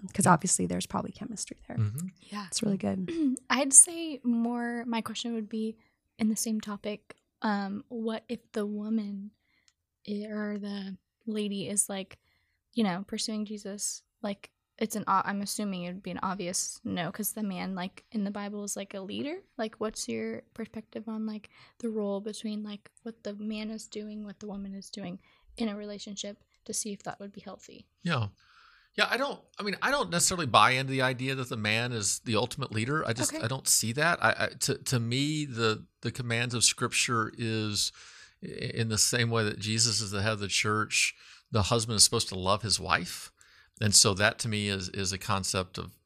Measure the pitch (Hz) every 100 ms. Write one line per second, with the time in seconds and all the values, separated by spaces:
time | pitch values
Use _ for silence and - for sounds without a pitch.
0 | 190 - 190 175 180 - 175 180 - -
1 | - - - 202 - - - - 104 131
2 | 185 - - 208 185 - 208 190 202 190
3 | 175 330 285 262 - 233 285 - - 330
4 | 320 277 240 233 233 240 240 240 240 226
5 | 226 214 240 233 208 220 220 220 _ _
6 | _ - 220 214 233 214 214 202 208 208
7 | - - _ _ 220 202 196 202 - 233
8 | 220 220 - 233 - 226 208 208 214 220
9 | 202 202 208 - _ _ _ _ _ _
10 | 214 208 214 214 208 208 202 202 196 190
11 | _ _ 226 214 208 202 - 202 - 196
12 | 190 - _ _ _ _ _ - 208 175
13 | 202 220 - 214 214 208 202 202 - -
14 | - _ - 202 - _ _ - 220 214
15 | - 190 - 202 202 - 208 185 175 190
16 | 185 - 190 190 175 190 - - 208 185
17 | 170 - 196 220 202 180 185 185 180 -
18 | - 220 202 208 202 208 202 202 196 202
19 | 190 208 277 370 - - 220 - 214 -
20 | - 226 220 226 - - 214 220 - 226
21 | 220 220 220 214 - - - - 233 214
22 | 202 196 214 208 214 214 208 208 - -
23 | 226 226 208 208 214 214 214 220 - 208
24 | 214 214 208 - 208 202 196 196 - -
25 | 180 190 - _ - - 226 208 208 208
26 | 214 202 202 208 _ _ - 208 214 202
27 | - - 202 190 190 196 - - - _
28 | 175 139 104 - _ - - - _ -
29 | 208 233 277 233 - - 202 - 226 285
30 | 185 170 - 180 139 107 113 127 135 131
31 | 127 123 131 135 123 120 104 110 123 117
32 | 98 - 120 107 123 - 127 110 113 156
33 | - 113 - 311 - 135 - - 110 127
34 | 165 - 110 - 104 - - - - 123
35 | 117 127 147 156 147 113 113 107 - _
36 | 120 - 120 117 123 120 - - 123 -
37 | - 113 110 113 117 110 107 101 - -
38 | - - - _ - - - - 113 107
39 | - 120 117 117 104 - 107 113 120 104
40 | 101 101 107 104 101 - 107 107 104 -
41 | - - - - _ 110 95 120 110 104
42 | - 113 - 95 92 104 107 87 85 87
43 | 180 - - - - - _ - 104 -
44 | 110 95 107 - 117 104 101 98 92 -
45 | 95 95 - 95 92 98 92 - 85 -